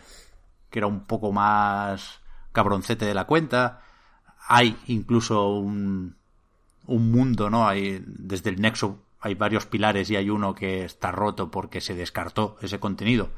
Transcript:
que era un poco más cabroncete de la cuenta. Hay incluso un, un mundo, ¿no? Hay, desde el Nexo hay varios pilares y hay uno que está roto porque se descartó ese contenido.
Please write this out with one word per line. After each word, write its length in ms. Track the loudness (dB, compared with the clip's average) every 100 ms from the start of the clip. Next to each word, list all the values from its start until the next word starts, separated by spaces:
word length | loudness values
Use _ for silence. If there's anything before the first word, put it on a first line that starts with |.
| -18 -20 -20 -20 _ _ -10
que 100 | -2
era 80 | -2
un 180 | -2 -4
poco 260 | -4 0
más 920 | 2 4 4 2 0 -2 -6 -10 -18 -18 -18 -6
cabroncete 540 | 0 2 2 0 -2 0
de 100 | -2
la 100 | 2
cuenta. 560 | 0 2 2 0 -2 -18 _ _ _ _ _ 4
Hay 300 | 6 6 2 -4
incluso 640 | -4 2 2 4 2 2
un, 640 | 0 -2 -4 -2 -4 -6 -12 _ _ _ _ _ _ -2
un 260 | 2 4
mundo, 380 | 6 4 2 2
¿no? 180 | 4 4
Hay, 340 | 2 -2 -4 -10
desde 460 | -14 -8 -4 -4
el 100 | 0
Nexo 420 | 0 0 -4 -4 _ _
hay 140 | -6 -2
varios 300 | 0 0 -2
pilares 440 | 0 2 2 0
y 40 | 0
hay 140 | 0
uno 240 | 0 -2 -4
que 300 | -4 -4 -6
está 260 | -6 -6
roto 380 | -2 -2 -2 -6
porque 300 | -6 -8 -8
se 140 | -8 -8
descartó 600 | -6 -8 -6 -2 -4 -4
ese 180 | -8 -6
contenido. 520 | -6 -2 0 0 0